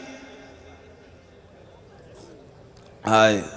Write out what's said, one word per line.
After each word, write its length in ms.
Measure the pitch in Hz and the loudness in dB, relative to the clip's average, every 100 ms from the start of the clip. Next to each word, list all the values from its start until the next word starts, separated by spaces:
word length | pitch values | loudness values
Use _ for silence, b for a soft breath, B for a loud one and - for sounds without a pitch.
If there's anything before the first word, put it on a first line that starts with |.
| - - - - - - - - - - - - - - - - - - - - - - - - - - - - - - 110 | -16 -18 -20 -20 -20 -20 -20 -20 -20 -20 -20 -20 -20 -20 -20 -20 -20 -20 -20 -20 -20 -20 -20 -20 -20 -20 -20 -20 -20 -10 2
هاي 380 | 110 110 101 - | 4 6 4 -4